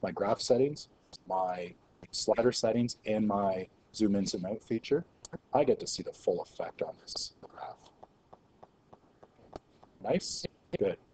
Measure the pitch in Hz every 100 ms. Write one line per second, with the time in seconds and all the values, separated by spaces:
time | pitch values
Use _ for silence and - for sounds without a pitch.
0 | 98 85 98 117 - 123 139 147 - _
1 | _ - - 92 92 90 90 87 _ _
2 | - - - 107 120 120 117 117 120 -
3 | - 107 107 101 98 95 92 _ _ -
4 | 107 101 95 98 90 110 - 113 - 156
5 | 170 _ - - _ - 139 110 90 -
6 | - - - 87 - - - - - -
7 | - - - - - - - - - _
8 | - _ _ - _ _ - _ _ -
9 | _ _ - _ - - _ _ - _
10 | - 170 - - - _ _ - 98 85
11 | _